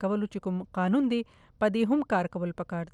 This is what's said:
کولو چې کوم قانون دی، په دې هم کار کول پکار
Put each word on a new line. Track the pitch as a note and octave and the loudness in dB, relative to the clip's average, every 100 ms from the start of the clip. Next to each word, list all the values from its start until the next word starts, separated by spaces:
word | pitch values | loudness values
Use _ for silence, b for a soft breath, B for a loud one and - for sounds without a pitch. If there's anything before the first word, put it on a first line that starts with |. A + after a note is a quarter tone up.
کولو | G3 G#3 G3+ | -2 -2 -4
چې | G3 F#3+ | -6 -4
کوم | F3+ F#3 - | -6 -6 -2
قانون | F#3 B3+ C4 | 2 2 2
دی، | A#3 A3 b b - | 0 -4 b b 0
په | G#3+ G#3+ | 0 2
دې | A3 | 2
هم | D4 C4 | 2 2
کار | F#3+ F3 F3+ | 0 0 -4
کول | F3 E3+ | -6 -6
پکار | F3+ F3 E3 | -8 -6 -6